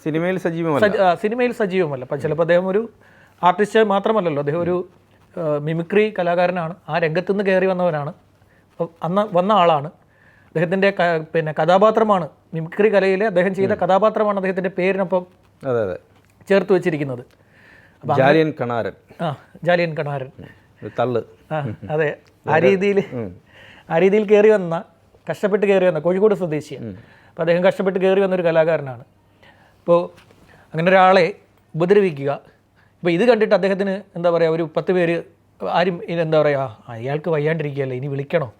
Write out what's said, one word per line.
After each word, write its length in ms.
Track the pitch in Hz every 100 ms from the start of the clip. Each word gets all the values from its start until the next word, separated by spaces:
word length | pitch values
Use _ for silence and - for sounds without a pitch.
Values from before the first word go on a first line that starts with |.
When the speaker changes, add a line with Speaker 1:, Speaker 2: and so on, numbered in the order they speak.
Speaker 1:
സിനിമയിൽ 340 | 160 151 175 190
സജീവമല്ല. 500 | 180 165 165 143 208
Speaker 2:
സജ-, 120 | 202
ആ, 140 | 190
സിനിമയിൽ 380 | 165 214 240 247
സജീവമല്ല. 520 | 233 202 185 160 135
അപ്പൊ 120 | 123 147
ചിലപ്പോ 280 | 156 156
അദ്ദേഹം 220 | 165 175 185
ഒരു 240 | 196 233 - _ _ _ _
ആർട്ടിസ്റ്റ് 420 | 175 180 208 220
മാത്രമല്ലല്ലോ, 560 | 214 196 214 220 175 143
അദ്ദേഹം 200 | 143 165
ഒരു, 280 | 175 180 180 _ _ _ _ -
ഏ, 200 | 160 147
മിമിക്രി 560 | 151 165 170 196 214 202
കലാകാരനാണ്. 560 | 170 175 175 180 160 180 -
ആ 100 | 160
രംഗത്തുനിന്ന് 460 | 165 165 180 196
കയറി 220 | 196 185 185
വന്നവനാണ്. 440 | 180 180 151 143
അപ്പൊ 800 | - _ _ _ _ _ - 170 -
അന്ന് 340 | 165 190 214 175
വന്ന 160 | 185
ആളാണ്. 340 | 208 170 151 139 - _ _ _ _ _
അദ്ദേഹത്തിൻ്റെ 440 | 160 170 190 196
ക-, 320 | 196 175 160 156
പിന്നെ 180 | 165 156
കഥാപാത്രമാണ്, 760 | 151 160 190 214 220 220 190 156 - _
മിമിക്രി 340 | 160 160 - 208
കലയിലെ 380 | 196 190 190 220
അദ്ദേഹം 280 | 180 190
ചെയ്ത 160 | 185 190
Speaker 1:
ഉം. 60 | 202
Speaker 2:
കഥാപാത്രമാണ് 600 | 175 190 214 214 214 196
അദ്ദേഹത്തിൻ്റെ 340 | 185 190 185 180
പേരിനൊപ്പം 480 | 180 190 180 185 180 _ _ _ 139
Speaker 1:
അതെ, 160 | 120
അതെ. 160 | 101 87 _ _ _ _ -
Speaker 2:
ചേർത്ത് 240 | 196 190
വെച്ചിരിക്കുന്നത്. 480 | 185 180 156 139 120
അപ്പൊ 920 | - _ _ _ _ - _ _ 143
അങ്ങനെ 160 | 147 131
Speaker 1:
ജാലിയൻ 260 | 156 156 -
കണാരൻ. 320 | 123 117 98 - _ -
Speaker 2:
ആ, 160 | 170 131 - -
ജാലിയൻ 300 | 165 175 170
കണാരൻ. 360 | 156 143 143 131 -
Speaker 1:
ഉം. 60 | 85 - _ _
ഒരു 80 | 107 -
തള്ള്. 240 | 123 117 - - -
Speaker 2:
ആ, 200 | 156 139 - 98
അതെ. 260 | 156 151 - _ _ -
ആ 80 | 156
Speaker 1:
ഒരു 100 | 180
Speaker 2:
രീതിയിൽ, 380 | 196 202 196 -
Speaker 1:
ഉം. 220 | 127 104 95 _ - - - -
Speaker 2:
ആ 80 | 165
രീതിയിൽ 260 | 190 208
കയറി 240 | 208 208 214
വന്ന, 360 | 214 175 165 220 _ _ _ -
കഷ്ടപ്പെട്ട് 360 | 156 208 202 190
കയറി 200 | 196 180
വന്ന, 120 | 160
കോഴിക്കോട് 360 | 165 185 214
സ്വദേശിയാണ്. 520 | 180 175 151 143 135 117
Speaker 1:
ഉം. 100 | 98 - _ _
Speaker 2:
അപ്പൊ 120 | -
അദ്ദേഹം 220 | 165 170
കഷ്ടപ്പെട്ട് 340 | 185 180 196 190
കയറി 220 | 190 190
വന്നൊരു 220 | 190 185
കലാകാരനാണ്. 580 | 170 160 160 156 139 120 - _ _ _ - _ _ _
അപ്പോ 320 | - 170 175 - _ _ _ - _
അങ്ങനെ 180 | 156 175
ഒരാളെ 440 | 190 185 190 170 202 _ _ _
ഉപദ്രവിക്കുക, 680 | 156 175 208 190 139 139 139 - _ _ _ _ _
ഇപ്പൊ 120 | 170
ഇത് 140 | 170
കണ്ടിട്ട് 300 | 240 226 214
അദ്ദേഹത്തിന്, 480 | 202 190 190 196 190 - 175
എന്താ 140 | 175
പറയാ, 180 | 170 165
ഒരു 220 | 160 160 165
പത്ത് 160 | 156
പേര് 300 | 185 170 165 - _ _ _ 185
ആരും 300 | 185 185 175
ഇനി, 160 | - 170
എന്താ 220 | 160 156
പറയാ, 340 | 147 139 131 107 -
"അയാൾക്ക് 420 | 113 123 151 170
വയ്യാണ്ടിരിക്കുകയല്ലേ, 640 | 156 151 165 147 139 135 127
ഇനി 100 | 143
വിളിക്കണോ?" 480 | 139 139 165 127